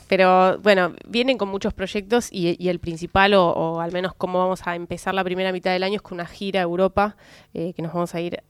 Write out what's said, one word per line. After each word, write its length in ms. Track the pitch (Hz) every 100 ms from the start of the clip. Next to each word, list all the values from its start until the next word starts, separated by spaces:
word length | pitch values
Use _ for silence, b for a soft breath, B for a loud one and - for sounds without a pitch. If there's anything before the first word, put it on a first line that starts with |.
| -
pero 500 | 185 185 185 185 -
bueno, 340 | 208 190 175 - -
vienen 300 | 233 254 240
con 100 | 196
muchos 240 | 196 208
proyectos 560 | - 190 214 190 233 -
y, 320 | 196 170 -
y 60 | 180
el 100 | 175
principal, 520 | 170 160 170 190 196
o, 160 | 202 170
o 280 | - 165 165
al 120 | 170
menos 200 | 180 185
cómo 260 | - 185 180
vamos 280 | 185 180 180
a 100 | 175
empezar 380 | 175 175 190
la 100 | 190
primera 260 | 180 180 190
mitad 200 | 185 185
del 100 | 180
año, 140 | 190 208
es 60 |
con 140 | - 180
una 100 | 170
gira 340 | - 196 190
a 40 |
Europa, 520 | 175 175 190 202 208 - b b b
eh, 180 | - 165
que 80 | 170
nos 140 | 165
vamos 200 | 170 170
a 60 | 165
ir 220 | 175 -